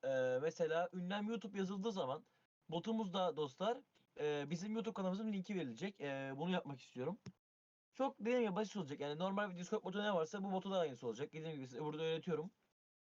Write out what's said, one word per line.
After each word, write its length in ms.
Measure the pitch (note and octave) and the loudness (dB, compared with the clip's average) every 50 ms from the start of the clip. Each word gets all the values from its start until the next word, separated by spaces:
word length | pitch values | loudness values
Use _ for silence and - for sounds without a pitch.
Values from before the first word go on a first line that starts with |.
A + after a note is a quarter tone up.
| - | 0
Ee, 360 | C3 C3+ C3 B2+ B2+ B2+ B2+ | 2 2 4 4 4 4 4
mesela 480 | C#3+ E3 - - E3+ D#3 D#3+ E3 F3 F3 - | 2 0 2 2 0 2 4 2 0 0 -2
ünlem 360 | F#3 F3+ F3+ G3 G#3 G#3 G#3+ | -4 -2 -2 -2 0 0 0
YouTube 280 | A3+ A3+ - G#3+ G3+ G3 | -2 -2 -4 -6 -2 -2
yazıldığı 340 | F#3+ F3+ G3+ G3+ F#3+ A#3 | -2 0 0 0 0 0
zaman 340 | A3 F#3+ D#3+ B2+ C3+ D#3+ - _ _ _ _ _ _ _ _ _ | 0 0 0 0 -2 -4 -6 _ _ _ _ _ _ _ _ _
botumuzda 680 | D#3+ E3+ E3 G#3+ A3+ A3 A3 F#3+ F3 G3 F#3 F3+ D#3 C#3 | -4 -2 0 0 0 0 0 0 2 4 4 4 4 2
dostlar, 400 | D3+ C#3 C3 - F3+ G#3+ A#3+ C#4 C#4+ _ _ _ _ _ _ - | 0 -2 0 0 2 2 2 0 -2 _ _ _ _ _ _ 0
ee, 300 | D3 D3+ D3 D3 C#3+ C#3+ | 0 2 2 2 0 -2
bizim 240 | E3 E3 F3+ G#3+ G#3+ | -2 -2 -2 -2 -2
YouTube 200 | A3+ G#3 A3+ G#3+ | -2 -2 -2 -2
kanalımızın 400 | - G3 F#3 F#3 G3 A3 A3 G#3+ | 0 0 0 0 0 0 0 0
linki 220 | G3 F3+ - G#3 | -2 -2 -2 -2
verilecek. 460 | F#3 D#3+ C3 A2+ A2+ A#2 G#2 G#2 - | -2 0 -2 -4 -4 -4 -6 -6 -4
Ee, 320 | C#3 C#3+ C#3 C3+ C3+ C3+ C3+ C3+ | -4 -4 -2 -2 -2 -4 -4 -2
bunu 140 | D#3+ F3 | 0 2
yapmak 280 | F#3 F3+ - C#3 C#3 B2+ | 2 2 0 -2 -8 -8
istiyorum. 400 | - - - B2 B2+ D3+ F#3 - _ - - _ _ _ _ _ _ _ _ _ _ _ _ | -10 -14 -6 -4 -2 -2 -2 -4 _ -14 -14 _ _ _ _ _ _ _ _ _ _ _ _
Çok 260 | - B3+ C4+ C4+ - | 0 0 0 0 -2
dediğim 220 | G3 A3+ B3 B3+ | 0 2 4 4
gibi 140 | A#3+ G#3+ F3+ | 4 4 4
basit 220 | F#3+ G#3+ G3 - G#3 | 2 0 0 0 -4
olacak. 220 | E3+ C3 D3 - | -4 -2 -2 -4
Yani 200 | C#3 C#3+ D3 D#3 | -2 -2 0 0
normal 320 | F3 F#3+ G3 G3+ G#3 G#3 | 0 0 2 2 0 0
bir 60 | F3+ F3 | -2 -6
Discord 260 | F3+ - - G#3+ - | -4 -2 -2 -2 -2
botu 200 | F#3+ F#3 G3+ G#3 | -2 -2 0 2
ne 100 | G#3+ G3+ | 4 4
varsa 300 | F3 D#3+ D#3 - G#3 F#3+ | 4 2 2 0 -4 -2
bu 80 | G3+ | 0
botu 200 | F#3 F#3+ F#3 G3 | 0 0 0 2
da 80 | F#3+ F#3 | 2 2
aynısı 280 | E3+ D3+ C3 A#2+ - A#2+ | 2 2 0 -2 -4 -4
olacak. 260 | A2+ A2 C#3 - - | -2 -2 -4 -6 -6
Dediğim 220 | D#3 D#3 E3 D#3+ | -6 -6 -6 -6
gibi 120 | C#3+ C3 B2+ | -6 -6 -8
size 140 | B2+ A#2 | -6 -4
burada 220 | D#3 D3+ D3 D3+ D#3+ | -4 -4 -2 0 0
öğretiyorum. 480 | D#3+ D#3+ E3 E3+ F#3 E3+ D3 D#3 G3 _ _ _ _ _ _ _ _ _ _ | 0 0 0 0 0 -2 -2 -2 -4 _ _ _ _ _ _ _ _ _ _